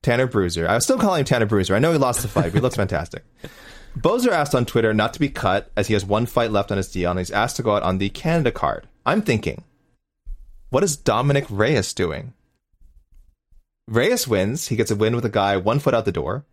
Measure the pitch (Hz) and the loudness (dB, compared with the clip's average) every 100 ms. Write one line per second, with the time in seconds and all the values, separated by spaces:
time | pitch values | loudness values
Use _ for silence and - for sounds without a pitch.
0 | - 120 131 113 90 82 82 110 - 262 | 0 2 2 2 0 0 0 0 2 2
1 | 220 175 135 123 107 107 90 98 156 160 | 2 2 0 2 2 2 2 2 2 2
2 | 131 120 113 - 85 92 123 - 95 78 | 2 0 -2 -2 0 0 0 0 -2 -2
3 | 82 - - _ - - - - - - | -6 -12 -16 _ -20 -20 -20 -20 -14 -2
4 | 160 233 247 175 147 127 120 117 113 107 | 0 2 2 2 2 0 2 2 2 2
5 | 110 - 139 - 98 95 - - 101 104 | 0 0 -4 0 0 0 -2 -4 0 0
6 | 95 104 117 - 117 104 101 98 92 92 | 0 -2 0 0 0 0 0 -2 -2 -2
7 | 87 90 90 - 117 - 113 104 87 95 | -2 -2 -2 -2 -2 -2 0 0 0 -2
8 | 98 - 165 170 131 - 71 50 - _ | -2 -4 -2 0 0 0 -4 -4 -10 _
9 | - 196 214 110 - - - _ _ _ | -2 0 2 0 0 -8 -16 _ _ _
10 | _ _ - - - - - 127 190 143 | _ _ -14 -14 -14 -20 -2 0 0 0
11 | - 110 139 139 139 101 113 143 92 - | 0 2 2 0 0 0 2 2 0 -2
12 | 87 76 123 - _ _ _ _ - - | -2 -4 -10 -16 _ _ _ _ -20 -20
13 | _ - - _ _ - _ _ - 113 | _ -20 -20 _ _ -20 _ _ -2 2
14 | 156 240 - 104 98 139 - 110 110 104 | 2 0 0 0 0 -2 -4 -2 0 2
15 | 110 120 117 104 98 98 95 135 143 120 | 0 0 -2 0 2 0 0 0 2 2
16 | 104 85 69 110 - | 0 -2 -4 -6 -10